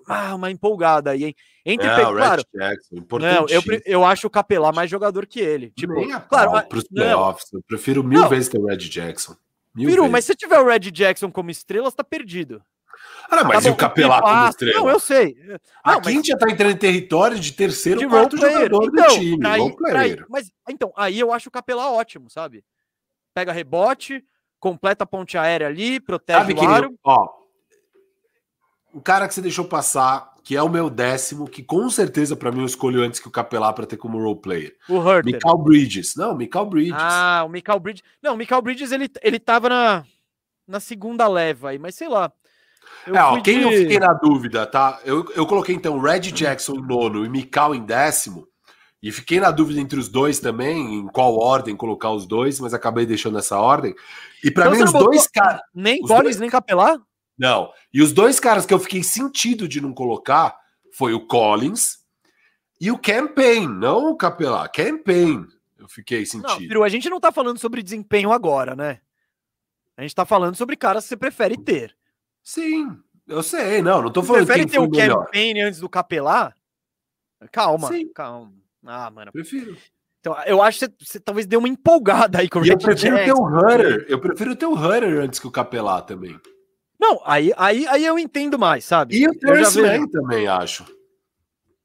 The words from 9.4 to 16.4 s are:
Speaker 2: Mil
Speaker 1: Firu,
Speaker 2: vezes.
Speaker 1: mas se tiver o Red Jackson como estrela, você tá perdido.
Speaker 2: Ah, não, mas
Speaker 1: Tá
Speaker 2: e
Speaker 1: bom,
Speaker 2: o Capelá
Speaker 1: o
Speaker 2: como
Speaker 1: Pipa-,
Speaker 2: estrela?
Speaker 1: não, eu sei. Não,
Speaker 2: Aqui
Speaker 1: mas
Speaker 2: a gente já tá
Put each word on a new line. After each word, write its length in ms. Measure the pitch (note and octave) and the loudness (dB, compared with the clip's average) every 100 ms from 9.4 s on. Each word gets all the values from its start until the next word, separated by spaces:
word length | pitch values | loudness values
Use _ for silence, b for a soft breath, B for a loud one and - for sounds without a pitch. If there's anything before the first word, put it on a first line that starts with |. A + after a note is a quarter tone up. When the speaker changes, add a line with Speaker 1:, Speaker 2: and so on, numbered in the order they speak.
| _ _ _ - | _ _ _ -4
Speaker 2:
Mil 120 | C#4 | 0
Speaker 1:
Firu, 120 | F#4 | 4
Speaker 2:
vezes. 80 | D4 | 4
Speaker 1:
mas 140 | A#3+ - | 2 0
se 100 | F#4+ | -4
tiver 240 | F#4+ E4 | 2 4
o 60 | B3+ | 6
Red 140 | A3+ | 2
Jackson 520 | F#3 D#3+ G3 F#3 G3 | 0 -2 0 0 -6
como 200 | F3+ E3+ | -8 -10
estrela, 380 | E3 - F#3+ C4 | -10 -8 -4 -4
você 40 | - | -6
tá 60 | |
perdido. 580 | - D#4 A#3 F3+ D3+ A2 _ _ _ B B B B | -8 -10 -10 -10 -10 -14 _ _ _ B B B B
Speaker 2:
Ah, 60 | E4 | 2
não, 80 | A#3 | 4
mas 180 | G#3+ | 4
Speaker 1:
Tá 60 | - | 4
Speaker 2:
e 20 | |
Speaker 1:
bom, 40 | - | 4
Speaker 2:
o 20 | |
Capelá 400 | - - C#3+ B2 | 2 4 4 6
Speaker 1:
o 40 | |
Speaker 2:
como 100 | D#3+ | 6
Speaker 1:
Pipa-, 160 | A3 A#3+ | 4 4
Speaker 2:
estrela? 300 | - A#2+ A2 | 2 0 2
Speaker 1:
não, 100 | C4 | 4
eu 100 | G4 | 2
sei. 360 | - C4+ F#3+ B2 F3 | 2 2 2 -2 -18
Não, 100 | G3 _ b | -20 _ b
Speaker 2:
Aqui 140 | - - | 0 0
Speaker 1:
mas 80 | F3 | 2
Speaker 2:
a 40 | |
gente 160 | C4+ D4+ | -2 0
já 100 | |
tá 120 | C4+ | 0